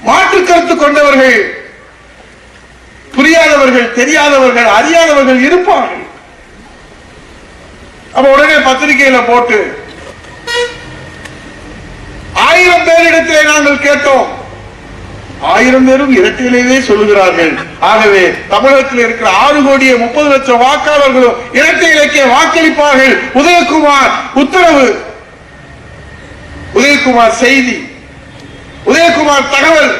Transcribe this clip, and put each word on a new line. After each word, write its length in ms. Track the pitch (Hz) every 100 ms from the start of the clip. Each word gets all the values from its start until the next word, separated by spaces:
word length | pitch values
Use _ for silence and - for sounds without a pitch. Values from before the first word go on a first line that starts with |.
மாற்று 420 | - 294 381 392
கருத்து 320 | 359 349 339 330
கொண்டவர்கள், 640 | 294 294 294 277 262 233 190 - - - - - - - - - - - - - - - - 269
புரியாதவர்கள், 800 | 285 330 320 294 269 247 233
தெரியாதவர்கள், 720 | - 254 311 294 277 254 240 233
அறியாதவர்கள் 760 | 202 285 330 330 294 262 254
இருப்பார்கள். 600 | 269 359 370 339 - - - - - - - - - - - - - - - - - - - - - - -
அப்ப 160 | - 269
உடனே 240 | 269 294
பத்திரிகையில 760 | 302 262 262 294 277 277 254 233
போட்டு, 560 | 240 240 208 170 - - - - - - - - 480 480 494 - - - - - - - - - - - - - - -
"ஆயிரம் 520 | 190 277 339 359 349 349
பேரிடத்திலே 560 | 330 339 330 330 311
நாங்கள் 400 | 302 302 285 277 285
கேட்டோம், 400 | 285 285 269 220 - - - - - - - - - - -
ஆயிரம் 440 | 151 190 247 262 262
பேரும் 300 | 262 277 254
இரட்டையிலேயே 640 | 208 - 247 247 247 262
சொல்லுகிறார்கள். 760 | 254 202 208 202 185 165 165 135 - -
ஆகவே 540 | 175 220 208 196 175 - -
தமிழகத்தில் 500 | 202 247 277 262 247
இருக்கிற 300 | 233 226 226
ஆறு 340 | 190 262 294
கோடியே 320 | 269 277 262 247
முப்பது 340 | 233 294 302
லட்சம் 320 | 269 269 240
வாக்காளர்களும் 760 | 254 294 - 294 277 254 247 - -
இரட்டை 360 | - 320 320 330
இலக்கிய 360 | 302 294 294 269
வாக்களிப்பார்கள்." 920 | 247 330 330 320 285 294 269 269 - -
உதயகுமார் 800 | 247 294 349 - 311 294 285 262 - -
உத்தரவு, 680 | - 277 370 349 294 247 185 - - - - - - - - - - - - - - - - - -
உதயகுமார் 640 | 269 294 262 240 226 220
செய்தி, 440 | 254 269 247 196 135 - - - - - - - - - -
உதயகுமார் 640 | 285 339 - 302 285 269
தகவல் 400 | 277 294 320 285 202